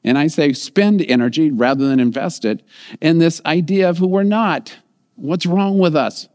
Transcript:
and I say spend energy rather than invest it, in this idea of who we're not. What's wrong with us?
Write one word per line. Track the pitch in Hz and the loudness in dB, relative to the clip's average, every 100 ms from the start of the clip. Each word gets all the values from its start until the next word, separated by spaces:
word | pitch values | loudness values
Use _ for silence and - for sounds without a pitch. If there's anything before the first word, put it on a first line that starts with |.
and | 110 135 | 0 2
I | 151 | 2
say | 165 147 | 2 0
spend | 127 - - 208 208 | -2 -2 0 2 2
energy | 156 123 123 131 156 | 2 0 0 0 0
rather | 123 120 135 135 | 2 0 2 0
than | 135 | 2
invest | 120 127 170 - | 0 -2 -6 -4
it, | 113 110 _ - - - | -6 -6 _ -20 -20 -4
in | 156 165 | 0 2
this | 165 165 | 2 0
idea | 151 170 160 196 185 | -2 -2 0 0 0
of | 170 | 0
who | 185 | 0
we're | 190 | 0
not. | 202 214 214 151 - - _ _ _ - | 0 0 0 -4 -8 -20 _ _ _ -12
What's | 139 175 | -6 -4
wrong | 175 185 196 196 | -2 0 0 2
with | 180 151 | 2 2
us? | 113 - - | -2 -6 -20